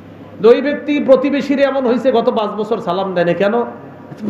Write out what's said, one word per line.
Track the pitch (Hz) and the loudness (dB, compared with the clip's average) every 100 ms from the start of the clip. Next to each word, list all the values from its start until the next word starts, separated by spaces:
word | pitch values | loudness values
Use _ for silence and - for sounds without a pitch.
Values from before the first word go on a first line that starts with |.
| - - - - | -20 -20 -20 0
তো | 214 | 4
ওই | 269 | 4
ব্যক্তি | 262 285 - 294 | 2 -2 -2 0
প্রতিবেশীর | 226 262 285 285 - 277 | 4 4 4 -2 0 0
এমন | 277 269 254 | 2 2 0
হইছে | 240 262 | 0 2
গত | 226 233 | 2 2
পাঁচ | 220 208 | 0 -2
বছর | 202 208 214 | -4 -4 -4
সালাম | 175 180 196 | -2 -4 -2
দেয়নি। | 180 175 | 0 0
কেন? | 170 202 233 233 - - - - - 214 | 0 0 0 -4 -8 -18 -20 -18 -12 -4